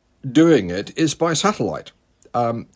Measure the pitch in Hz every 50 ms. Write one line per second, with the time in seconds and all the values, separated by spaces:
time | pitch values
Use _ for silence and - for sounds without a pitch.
0 | _ _ _ _ - 127 117 147 160 170 165 127 95 87 87 98 - - - -
1 | 160 151 - - 165 170 165 147 - 196 208 - 127 95 78 67 - - _ _
2 | _ _ _ _ _ _ - 120 120 117 117 117 113 - _